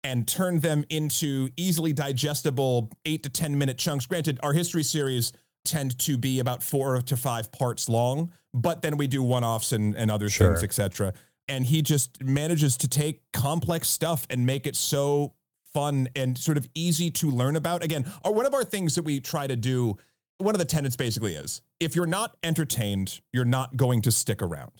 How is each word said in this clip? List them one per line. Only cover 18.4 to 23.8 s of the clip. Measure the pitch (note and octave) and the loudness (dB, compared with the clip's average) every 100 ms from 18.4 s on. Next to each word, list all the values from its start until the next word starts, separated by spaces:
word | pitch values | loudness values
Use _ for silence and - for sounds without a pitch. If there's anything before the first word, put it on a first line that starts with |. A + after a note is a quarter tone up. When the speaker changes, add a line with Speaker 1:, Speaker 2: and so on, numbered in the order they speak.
| C4 | 2
Speaker 1:
of | |
our | C4+ | 2
things | A#3 G3+ E3+ | 0 -2 0
that | F3 | 0
we | D#3 C#3 | -2 -4
try | - D#3+ C#3 | -2 -4 -2
to | B2+ | -2
do, | A#2+ B2+ A#2+ G2 _ _ _ _ | 0 2 0 -2 _ _ _ _
one | G3 | 0
of | G#3 | 2
the | |
tenets | D#3+ D#3 C#3 A#2+ | 0 0 0 -2
basically | B2+ A2 G#2+ | -2 -2 -4
is, | D2+ D#2+ - _ _ | -4 -8 -12 _ _
if | E3 E3+ | -2 0
you're | E3+ | 0
not | F#3+ A#3 _ | -2 -4 _
entertained, | E3 D#3+ D3+ - G#2 G2 F#2+ - _ | -2 0 0 -2 0 0 -2 -6 _
you're | B2 | 0
not | B2 C3 B2+ | 2 2 -2
going | C3 | 0